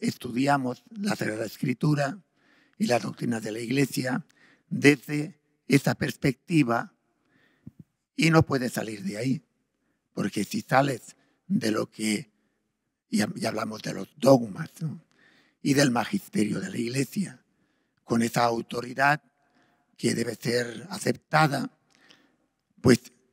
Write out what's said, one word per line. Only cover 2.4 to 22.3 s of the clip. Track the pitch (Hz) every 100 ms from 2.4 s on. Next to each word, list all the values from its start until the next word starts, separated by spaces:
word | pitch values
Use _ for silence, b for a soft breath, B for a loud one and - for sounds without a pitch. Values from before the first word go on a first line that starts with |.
| b b b -
y | 110
las | 120
doctrinas | - - 120 113
de | 107
la | 107
Iglesia | 113 135 135 - 127 131 - b b b _
desde | - 135 143 - 147 156 - _ _ -
esa | 139 -
perspectiva | 120 139 - 147 120 - 156 123 120 208 _ _ _ b b b b - - - _ _ -
y | 160
no | 160
puedes | - 139 123
salir | 113 107 107
de | 95 104
ahí, | 127 170 - _ _ _ _ _ _
porque | - 101 -
si | 98 107
sales | - 131 143 123 - - _ _ -
de | 190 113
lo | 110 113
que, | - 110 104 - _ _ _ _ _ _ _ _
ya, | 208 - 101
ya | 110
hablamos | 107 110 107
de | -
los | 95 95 -
dogmas, | - 135 117 90 80 -
¿no? | 160 - - b b b b b
Y | -
del | 135 165
magisterio | 120 107 101 - 101 107 -
de | 92
la | 92
Iglesia, | 117 131 139 208 87 - _ _ _ _ _ _
con | - 117
esa | 117 -
autoridad | 120 117 - 123 123 127 139 147 _ _ _ _ _ _ _ -
que | 117
debe | 113 117
ser | 107 127 120 120 117 175
aceptada, | 190 - 123 _ 156 156 135 - - _ b b b b